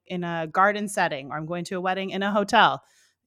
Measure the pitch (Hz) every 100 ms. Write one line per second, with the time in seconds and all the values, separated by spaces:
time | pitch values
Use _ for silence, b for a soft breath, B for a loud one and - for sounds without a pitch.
0 | - 180 170 170 160 185 196 208 208 202
1 | 170 147 139 151 156 175 175 185 185 185
2 | 190 190 202 208 202 226 175 135 - b
3 | b b